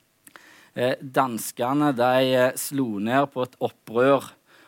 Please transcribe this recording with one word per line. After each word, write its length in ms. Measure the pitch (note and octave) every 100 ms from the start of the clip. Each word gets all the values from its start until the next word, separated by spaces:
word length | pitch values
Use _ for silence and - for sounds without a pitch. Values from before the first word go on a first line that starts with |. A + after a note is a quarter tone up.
| _ _ - - - - _ -
eh, 200 | B2 -
danskene, 920 | C#3 C3 C3 A2 - - B2 D3 D3 A#2+
de, 400 | B2 B2+ C3 B2+
eh, 160 | B2+ -
slo 440 | - C#3 B2 G2+
ned 320 | A2 C3+ C#3
på 100 | C3
et 120 | B2 -
opprør 640 | B2 - - A2+ C3 C#3 - - _ _